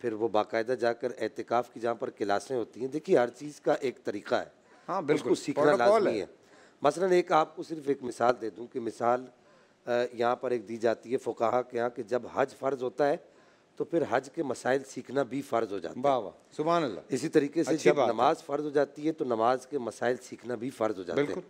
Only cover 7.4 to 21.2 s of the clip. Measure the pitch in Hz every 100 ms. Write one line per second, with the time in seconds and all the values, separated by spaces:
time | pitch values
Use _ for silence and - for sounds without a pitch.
7.4 | - - 160 160 139 135 123 - 120 120
8.4 | 113 110 120 127 113 - 120 127 127 -
9.4 | _ _ _ _ - 120 123 113 117 123
10.4 | 127 123 101 113 113 110 113 127 120 107
11.4 | 113 123 123 120 120 123 104 117 101 -
12.4 | 131 - 131 139 123 - 143 135 - _
13.4 | _ _ _ - 151 170 131 120 135 -
14.4 | 143 117 123 135 135 - 117 131 123 135
15.4 | - 113 110 98 82 113 143 131 95 -
16.4 | _ - 156 170 147 92 - 131 156 156
17.4 | 147 160 143 156 - 143 120 113 131 160
18.4 | - 147 151 139 135 - 151 160 139 113
19.4 | 113 127 - 143 113 - 120 123 - 110
20.4 | 113 120 127 135 110 98 87 85